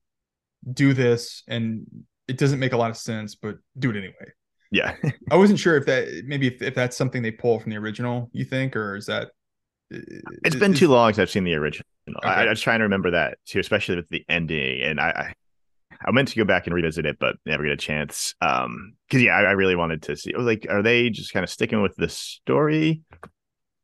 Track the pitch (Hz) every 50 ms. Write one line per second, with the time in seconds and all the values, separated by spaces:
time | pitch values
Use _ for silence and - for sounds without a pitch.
0 | _ _ _ _ _ _ _ _ _ _ _ _ - 127 127 - 139 139 131 131
1 | 123 120 120 117 - - - - _ - 120 117 113 113 113 107 - - - -
2 | - _ _ _ - - 131 - 147 135 147 131 135 123 127 117 117 113 110 -
3 | - 123 113 110 107 104 - - - 107 98 - _ _ - 131 135 120 104 101
4 | 95 90 - - - - _ _ _ _ _ _ _ - 202 - - - - -
5 | - 147 - _ - - 147 180 202 202 202 - - 175 160 139 - 147 131 127
6 | 85 - 69 82 113 135 147 135 139 123 127 - 117 135 127 131 123 120 - -
7 | 135 127 - 127 117 110 110 - - 120 113 110 110 113 107 104 107 107 104 120
8 | 123 123 120 123 120 117 - - 131 - 135 131 135 131 - 110 107 101 98 101
9 | 101 104 107 110 110 - _ _ _ _ _ _ _ _ _ _ _ - - -
10 | - - - - - - - - - 165 156 127 202 196 180 135 185 147 127 120
11 | 117 110 95 101 92 - - 104 92 87 82 76 76 76 76 - - _ _ _
12 | _ - - - - 87 92 92 117 107 110 110 - 135 117 113 110 101 101 98
13 | 85 90 87 82 73 65 - _ _ - - 98 87 - 110 98 - - 113 -
14 | 85 - 82 80 - - 85 85 82 76 80 73 67 65 64 64 62 78 78 73
15 | 78 85 - - 71 - - _ _ _ _ _ _ _ _ _ _ _ - -
16 | - - 110 131 - - - 220 208 190 190 87 - - 87 90 82 80 78 85
17 | 76 73 71 - 67 58 - - - 78 76 71 76 73 71 69 - - 76 76
18 | 73 71 - - - - - - 87 76 65 64 64 60 57 - 98 - _ _
19 | _ - 135 127 120 98 85 95 101 92 101 98 95 92 90 87 85 82 82 76
20 | - 76 73 - - - - 113 127 117 113 - - - 98 101 104 113 120 120
21 | 123 120 101 - - - - 98 90 - - - 123 123 117 107 101 92 - -
22 | 82 80 - - - - - - - - 131 139 156 151 156 156 160 160 160 156
23 | _ _ - - - - _ _ _ _ _ _ _ _ _ _